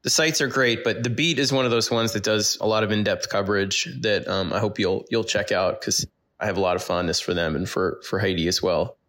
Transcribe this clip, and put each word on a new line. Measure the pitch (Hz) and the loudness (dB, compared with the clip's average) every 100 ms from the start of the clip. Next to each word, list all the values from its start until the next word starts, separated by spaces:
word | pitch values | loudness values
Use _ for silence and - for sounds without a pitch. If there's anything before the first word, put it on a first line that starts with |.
The | - | 0
sites | - 160 151 | 2 2 2
are | 139 | 0
great, | 135 123 117 | 2 2 2
but | 117 110 | 0 0
The | 123 | -2
Beat | 117 165 147 | 0 0 2
is | 135 | 2
one | 135 127 | 2 2
of | |
those | 117 - | 2 2
ones | 117 113 | 0 0
that | 110 | 0
does | 104 107 104 - | 0 2 0 0
a | 107 | 0
lot | 110 | 2
of | 107 | 2
in-depth | 107 104 90 - | 2 2 0 -2
coverage | 101 98 101 98 - 170 127 | -2 0 0 2 -2 -4 -4
that, | 110 101 - | 0 0 0
um, | 95 92 | -2 0
I | 98 | 0
hope | 107 - | -2 0
you'll, | 95 95 - | 0 0 -2
you'll | 117 | -2
check | 110 - - | 0 -2 0
out | 95 92 76 | 0 0 0
'cause | - - - _ _ _ | -2 -2 -2 _ _ _
I | 107 | -4
have | 92 | 0
a | |
lot | 92 90 | 0 0
of | |
fondness | - 87 87 80 | 0 -2 0 -2
for | - 87 | -2 -2
them | 85 76 | 0 -2
and | 92 | -2
for, | - 92 - | 0 -2 -2
for | - 95 | -4 -2
Heidi | 98 90 82 | 0 0 0
as | 90 | 0
well. | 92 82 87 - | 0 0 -2 -6